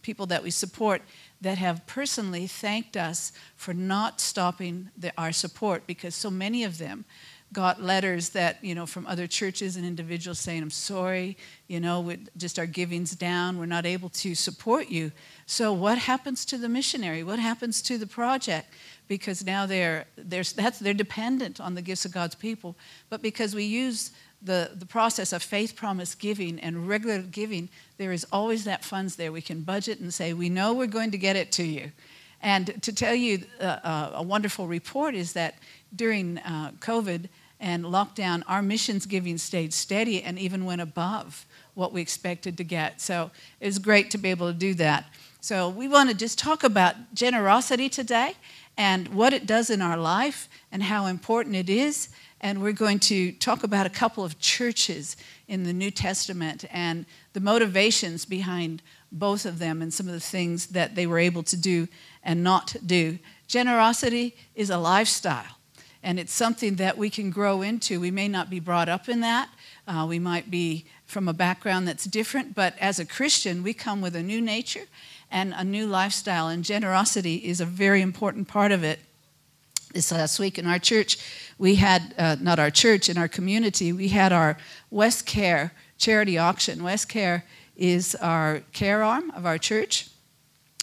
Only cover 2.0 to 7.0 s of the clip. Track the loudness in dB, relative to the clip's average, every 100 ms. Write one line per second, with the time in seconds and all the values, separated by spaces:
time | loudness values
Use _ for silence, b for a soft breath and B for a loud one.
2 | -4 -4 -4 -6 -8 -6 -4 -4 -6 -6
3 | -4 -6 -8 B B -14 -8 -6 -2 -2
4 | -2 -4 -4 0 -2 -2 -8 -8 -12 -12
5 | -10 -6 -4 -4 -6 -4 -2 -2 -6 -12
6 | -10 -8 -6 -4 -4 -2 -4 -6 -10 -12